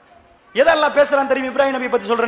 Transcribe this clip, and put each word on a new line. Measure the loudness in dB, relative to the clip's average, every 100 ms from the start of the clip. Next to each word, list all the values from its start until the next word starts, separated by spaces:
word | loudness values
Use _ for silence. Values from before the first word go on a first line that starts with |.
| _ _ _ _ _
எதை | 0 2
அல்லாஹ் | 2 2 2
பேசுறான் | 2 0 0
தெரியுமா? | -2 -2
இப்ராஹிம் | -2 0
நபியை | -2 -2
பத்தி | -4 -2
சொல்ற | -2